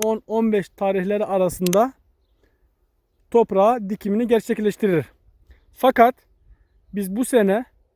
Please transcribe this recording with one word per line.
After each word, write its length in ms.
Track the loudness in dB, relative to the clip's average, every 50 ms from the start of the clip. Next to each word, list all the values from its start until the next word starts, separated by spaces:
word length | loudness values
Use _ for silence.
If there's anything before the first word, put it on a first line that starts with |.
| -4
on 180 | -4 -4 -4 -6
on 260 | -6 -4 -2 0 0 0
beş 160 | -2 -4 -6
tarihleri 560 | _ -6 -4 -2 -2 -2 -2 -4 -4 -4 -4
arasında 680 | -2 -2 0 -2 -2 -2 -2 -2 0 2 2 2 0 -2 _ _ _ _ _ _ _ _ _ _ _ _ _ _ _ _ _ _ _ _ _ _ _ _ _ _ _
toprağa 600 | 0 0 2 2 2 2 2 2 2 0 -4 -8
dikimini 380 | -8 -8 -6 -4 -2 -2 0 0
gerçekleştirir. 800 | 0 0 0 -2 -4 -4 -2 -4 -2 -2 0 0 0 0 -2 -4 _ _ _ _ _ _ _ _ -20 _ _ _ _
Fakat 420 | -2 0 2 4 4 4 4 2 _ _ _ _ _ _ _ -20 _ _ _ _ _ _ _ -8
biz 220 | -8 -6 -6 -4
bu 80 | -6 -2
sene, 400 | 0 2 2 2 2 2 0 -2 -6 _ _ _ _ _